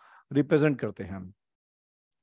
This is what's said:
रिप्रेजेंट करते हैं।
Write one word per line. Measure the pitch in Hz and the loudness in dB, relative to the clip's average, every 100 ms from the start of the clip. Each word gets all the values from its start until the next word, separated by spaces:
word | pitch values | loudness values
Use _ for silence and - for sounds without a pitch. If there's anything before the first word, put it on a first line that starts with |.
| - - _ | -20 -20 _
रिप्रेजेंट | 135 143 160 151 131 | 0 2 4 4 0
करते | 110 98 | -6 -8
हैं। | 95 95 92 - _ _ _ _ _ _ _ _ | -10 -10 -14 -18 _ _ _ _ _ _ _ _